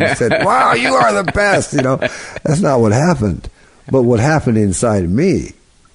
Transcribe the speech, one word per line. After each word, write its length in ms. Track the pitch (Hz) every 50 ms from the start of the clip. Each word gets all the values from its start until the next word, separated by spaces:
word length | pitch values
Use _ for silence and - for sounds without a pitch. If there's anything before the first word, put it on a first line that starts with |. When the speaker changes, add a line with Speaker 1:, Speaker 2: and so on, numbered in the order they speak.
Speaker 1:
and 160 | 170 - - -
said, 140 | 240 220
Speaker 2:
<laughs> 140 | - - -
Speaker 1:
"Wow, 280 | 196 233 262 254 - 240
you 200 | 233 247 - 262
are 180 | 262 247 226 208
the 180 | 202 190 -
best," 420 | - 208 202 202 190 151 - - 147
you 80 | 143
know. 160 | 127 127 135 -
That's 640 | - 123 - - - - - - - - 147 160
not 200 | 202 151 135 120
what 120 | 113 104
happened. 580 | 104 127 151 180 170 131 107 98 78 - - - - _ - - _ _ _ -
But 100 | 123 131 120
what 160 | 120 123 107
happened 380 | 113 147 160 147 - 127 113 110
inside 500 | 104 98 87 - 120 117 107 98 87 82
me 420 | 92 127 175 196 143 87 - - - - _ _ _ _ _ _